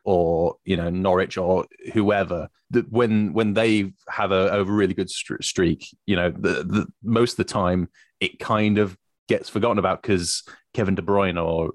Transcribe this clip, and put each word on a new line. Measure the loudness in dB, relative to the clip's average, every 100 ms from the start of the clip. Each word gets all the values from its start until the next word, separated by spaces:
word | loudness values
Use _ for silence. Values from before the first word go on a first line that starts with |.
or, | 0 2 2 2 0 -2 -4
you | -2
know, | -2
Norwich | -2 2 2 0 -2
or | 0 0 -2 -10 -6
whoever, | 0 2 2 0 -4 -8 _ -2
that | -2 0
when, | 2 2 2 0
when | 0 0
they | 2 2 2 0 -8 -12
have | -4 0
a, | 2 2
a | 2
really | 0 2 2
good | 0 -4
str-, | -6 -8 -6
streak, | -4 2 2 2 -6 -10
you | -2 0
know, | 0
the, | 0 -2 -2
the, | -2 -2 -2 -6
most | -2 2 2
of | -2
the |
time | -4 -2 0 0 -2 _ _ -6
it | -6 -6
kind | -2 0 2 2
of | 0 -4 _ _ -2
gets | -2 -2
forgotten | -2 0 2
about | 0 -2
'cause | -2 -2 -2 -6 -10 -20 _
Kevin | -4 -2
De | -2
Bruyne | 0 0 0 0
or, | -2 -2 -2